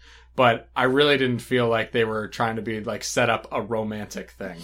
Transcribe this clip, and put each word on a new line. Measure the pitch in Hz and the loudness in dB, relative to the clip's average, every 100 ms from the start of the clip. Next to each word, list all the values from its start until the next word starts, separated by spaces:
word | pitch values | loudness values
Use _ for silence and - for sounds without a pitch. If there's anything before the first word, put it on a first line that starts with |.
| - - - - | -20 -20 -10 2
But | 123 117 - - | 4 4 -2 0
I | 127 | 2
really | 135 147 139 | 4 4 4
didn't | 131 120 | 2 -2
feel | - 127 120 | -2 0 2
like | 113 110 | 2 0
they | 123 110 | 0 0
were | 110 104 | -2 -6
trying | - 113 113 | -2 -2 -2
to | |
be, | 107 110 | -6 -6
like, | 107 104 | -6 -6
set | - - 120 | -4 0 2
up | 113 - | 0 -2
a | 139 | -6
romantic | 104 113 110 107 101 98 - | -4 -4 -4 -6 -10 -12 -14
thing. | - 95 85 | -12 -12 -10